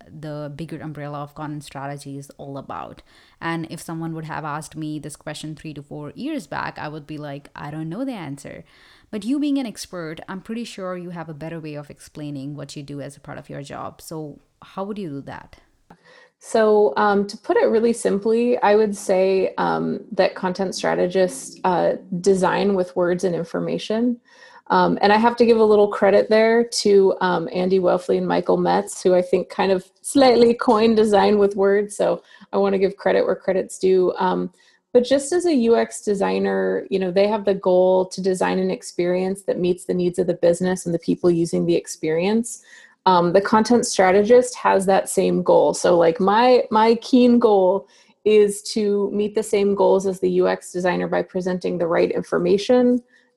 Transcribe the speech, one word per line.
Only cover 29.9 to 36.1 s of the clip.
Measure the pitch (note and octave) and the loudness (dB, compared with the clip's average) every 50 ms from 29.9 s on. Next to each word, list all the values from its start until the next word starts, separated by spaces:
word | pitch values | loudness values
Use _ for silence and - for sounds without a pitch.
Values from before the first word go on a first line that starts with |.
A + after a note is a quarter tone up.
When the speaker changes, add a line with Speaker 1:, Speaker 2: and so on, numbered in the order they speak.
| _ _ | _ _
Speaker 2:
slightly | - - - C#4 C4 B3+ A#3 A#3 A#3+ A#3 A#3 | -8 0 2 4 6 6 6 6 6 4 4
coined | A#3+ - B3+ A3+ G#3 A3+ A3+ A3+ | 2 2 2 4 4 4 4 4
design | G#3+ A3 G#3+ G#3 G3 G3 G3+ G#3 G#3 | 4 4 4 4 4 4 4 4 4
with | G3+ G3+ G3+ | 4 2 2
words. | F#3+ G3 G3 G3 G#3 G#3 G3+ - | 2 2 2 2 2 0 -2 -4
So | - F#3 F3 F3 F3 - _ - - - - - | -2 0 0 0 -2 -6 _ -20 -20 -12 -4 -2
I | |
wanna | G3 G3 G3 G3 F#3+ | 0 0 0 0 0
give | G3 F#3 G3 | 0 0 -2
credit | - - F#3 F3+ G3 - | -2 -2 0 2 2 2
where | - F#3 | 0 -2
credit's | - - G3 F#3 F#3 - - - | -4 -2 -2 -2 -2 -2 -6 -6
due. | - F#3+ F#3 F#3 F#3 F3+ F3 - | -2 0 2 4 4 2 2 0
Um, | - F#3 F3+ F3+ F3+ F3+ F3+ _ _ _ _ _ _ _ _ - | -2 -2 -2 -2 -2 -4 -6 _ _ _ _ _ _ _ _ 0
but | B3 B3 | 0 2
just | - C4 C#4+ C#4+ - F4+ | 2 0 0 0 0 -2
as | F4+ E4+ | -2 0
a | F4 D#4 B3 A3+ A3+ | 0 2 2 4 4
U | A#3 | 4
X | A3+ A3+ A3 - - | 2 2 -2 -6 -8
designer, | - G#3+ | -4 -4